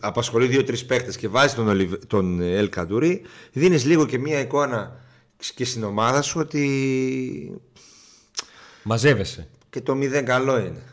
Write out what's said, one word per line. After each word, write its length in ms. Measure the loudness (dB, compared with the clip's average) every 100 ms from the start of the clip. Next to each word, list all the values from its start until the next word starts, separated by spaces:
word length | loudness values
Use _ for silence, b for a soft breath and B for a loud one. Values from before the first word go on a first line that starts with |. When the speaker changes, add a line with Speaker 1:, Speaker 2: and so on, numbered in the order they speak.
Speaker 1:
απασχολεί 460 | -6 -2 0 2 2
δύο-τρεις 380 | 2 0 -2 -2
παίκτες 300 | -2 -2 -8
και 120 | -2
βάζει 260 | 2 2
τον 140 | 2 2
Ολιβ-, 300 | 2 2 -2 -2
τον 340 | 0 0 0
Ελ 280 | 0 0 0
Καντουρί, 540 | -2 -2 0 2 0 B B B
δίνεις 320 | 0 4 4
λίγο 220 | 4 4 4
και 120 | 0
μία 220 | -2 -2
εικόνα 600 | 0 0 0 -2 -6 b b b b _ -12
και 100 | -6
στην 200 | -6 -4
ομάδα 380 | -4 0 2 2
σου 180 | 0 -4
ότι 1200 | -2 -2 0 0 0 0 0 -2 -6 -8 -12 -16 _ -20 b b b b b -14 B B B B
Speaker 2:
Μαζεύεσαι. 680 | -4 2 4 4 0 -8 -16 -20 _
Speaker 1:
και 100 | -8
το 140 | -2
μηδέν 300 | 0 0 0
καλό 340 | 0 0 2 0
είναι. 240 | 0 -8 -16